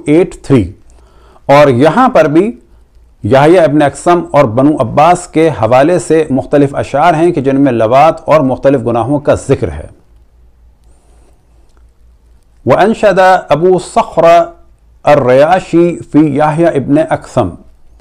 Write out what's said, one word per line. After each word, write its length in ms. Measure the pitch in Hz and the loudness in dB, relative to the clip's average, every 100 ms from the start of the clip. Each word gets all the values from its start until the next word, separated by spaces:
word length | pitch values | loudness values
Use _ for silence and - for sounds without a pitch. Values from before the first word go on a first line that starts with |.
| - | 0
एट 260 | 156 - - | 0 0 -6
थ्री। 300 | - 131 - - - - _ _ _ - - | -2 -2 -2 -10 -20 -20 _ _ _ -12 0
और 220 | 139 143 | 2 4
यहाँ 380 | 120 156 185 262 | 2 0 2 0
पर 200 | - 156 | 2 2
भी 240 | 156 214 - _ _ _ _ _ - | 0 -2 -8 _ _ _ _ _ -10
याह्या 380 | 101 131 151 180 | -2 2 4 4
इब्न 160 | 156 151 | 2 0
अक्सम 400 | 143 - 175 175 165 | -2 -2 -2 -2 0
और 120 | 143 127 | 0 0
बनु 300 | 113 143 147 | 0 0 0
अब्बास 500 | 113 139 165 202 - | -2 0 2 0 -2
के 220 | 156 160 | -2 -2
हवाले 480 | 101 110 127 151 180 | -2 0 2 2 -2
से 280 | - 160 151 | 0 -2 0
मुख्तलिफ 420 | 131 - 147 139 | -4 -2 0 0
अशार 400 | - - 139 170 | -4 -6 -2 0
हैं 160 | 156 175 | 0 0
कि 80 | 165 | -2
जिनमें 300 | 131 135 139 | -2 0 0
लवात 520 | 117 110 131 160 160 - | 0 0 2 2 0 0
और 140 | 156 | 0
मुख्तलिफ 380 | 131 120 135 139 | 0 0 0 0
गुनाहों 380 | 117 117 113 147 | -2 -4 -4 -4
का 140 | 147 120 | -2 -4
जिक्र 320 | - 135 92 | -2 -4 -4
है। 200 | 76 - - _ _ _ _ _ _ _ _ _ _ _ _ _ _ _ _ _ _ _ _ _ _ _ _ _ _ 113 | -10 -16 -20 _ _ _ _ _ _ _ _ _ _ _ _ _ _ _ _ _ _ _ _ _ _ _ _ _ _ -2
"व 80 | |
अनशदा 580 | 143 196 226 208 185 185 185 - | 0 0 0 0 2 2 2 0
अबू 280 | 147 185 180 | 0 0 0
सख्रा 580 | - 233 - - 165 170 170 - _ _ _ _ | -2 -4 -4 0 4 4 0 -8 _ _ _ _
अर्रयाशी 840 | 143 147 123 131 151 185 - 165 175 170 | 0 2 2 2 2 0 0 0 0 -2
फी 360 | - 147 156 135 | -2 0 0 0
याह्या 320 | 151 151 170 | -2 0 -2
इब्न 300 | 143 131 147 156 | -2 -2 -2 -2
अक्सम", 380 | 151 - 131 92 80 - _ - _ | -6 -6 -6 -6 -8 -20 _ -20 _